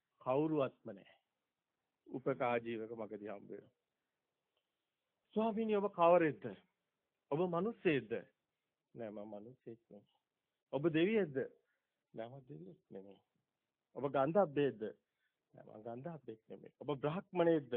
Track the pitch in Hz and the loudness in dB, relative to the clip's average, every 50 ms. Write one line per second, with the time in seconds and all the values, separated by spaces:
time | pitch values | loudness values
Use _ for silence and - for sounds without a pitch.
0 | _ _ _ _ - 127 131 143 156 160 156 147 131 120 - _ _ 117 101 92 | _ _ _ _ -2 0 2 2 2 2 2 0 0 0 -4 _ _ -14 -14 -14
1 | - - - _ _ _ _ _ _ _ _ _ _ _ _ _ _ _ _ _ | -18 -20 -20 _ _ _ _ _ _ _ _ _ _ _ _ _ _ _ _ _
2 | _ - - 135 - 143 131 - 139 120 120 120 113 117 117 107 110 110 117 113 | _ -10 -10 -4 -2 -2 0 0 0 2 2 0 0 -2 -6 -6 -6 -8 -8 -10
3 | 107 98 107 101 104 107 101 101 98 98 101 101 107 113 _ _ _ _ _ _ | -8 -8 -8 -10 -8 -10 -10 -12 -12 -14 -14 -14 -16 -20 _ _ _ _ _ _
4 | _ _ _ _ _ _ _ _ _ _ _ _ _ _ _ _ _ _ _ _ | _ _ _ _ _ _ _ _ _ _ _ _ _ _ _ _ _ _ _ _
5 | _ _ _ _ _ _ - 208 220 233 202 220 226 214 214 202 202 202 196 175 | _ _ _ _ _ _ -2 0 0 2 0 0 0 2 2 2 0 0 4 6
6 | 170 170 175 175 165 151 120 101 - 113 92 - _ _ _ _ _ _ _ _ | 8 8 10 8 8 6 2 -2 -8 -10 -10 -12 _ _ _ _ _ _ _ _
7 | _ _ _ _ _ _ 143 156 185 180 170 170 190 226 226 - - 180 151 127 | _ _ _ _ _ _ 0 0 0 2 2 0 0 -2 -4 0 2 2 2 2
8 | 113 104 117 95 - - _ _ _ _ _ _ _ _ _ _ _ _ - 123 | 0 -2 -4 -6 -6 -10 _ _ _ _ _ _ _ _ _ _ _ _ -12 -10
9 | 117 107 104 104 104 110 101 104 107 120 127 - _ 123 113 113 _ _ 104 104 | -10 -8 -8 -10 -10 -10 -12 -12 -14 -16 -18 -16 _ -18 -18 -18 _ _ -20 -20
10 | 110 _ _ _ _ _ _ _ _ _ _ _ _ _ 135 139 147 170 147 160 | -20 _ _ _ _ _ _ _ _ _ _ _ _ _ -4 0 0 2 4 4
11 | 170 202 226 214 190 151 131 135 113 - - _ _ _ _ _ _ _ _ _ | 2 4 4 2 0 0 -2 -4 -6 -6 -8 _ _ _ _ _ _ _ _ _
12 | _ _ - 117 113 120 131 139 127 127 147 156 175 190 160 - _ _ 104 98 | _ _ -12 -12 -10 -10 -12 -16 -18 -16 -16 -16 -14 -16 -18 -20 _ _ -18 -18
13 | 98 101 98 _ _ _ _ _ _ _ _ _ _ _ _ _ _ _ _ 127 | -16 -18 -20 _ _ _ _ _ _ _ _ _ _ _ _ _ _ _ _ -6
14 | 127 143 135 139 135 165 165 202 190 160 139 147 143 131 117 107 110 101 - - | -6 -2 0 2 2 4 4 4 2 4 2 2 2 2 2 -2 -8 -8 -8 -12
15 | _ _ _ _ _ _ _ _ _ _ - - - - 107 107 107 117 117 123 | _ _ _ _ _ _ _ _ _ _ -20 -20 -20 -18 -18 -14 -12 -10 -10 -10
16 | 139 170 165 139 - - 110 - _ _ - 104 110 - - _ 123 135 147 127 | -10 -10 -12 -12 -14 -14 -16 -16 _ _ -18 -18 -18 -20 -20 _ -6 -6 -4 -2
17 | 135 147 156 196 - _ - 175 170 170 165 156 135 120 123 | -2 -4 -4 -4 -8 _ 0 2 4 4 4 4 2 -2 -6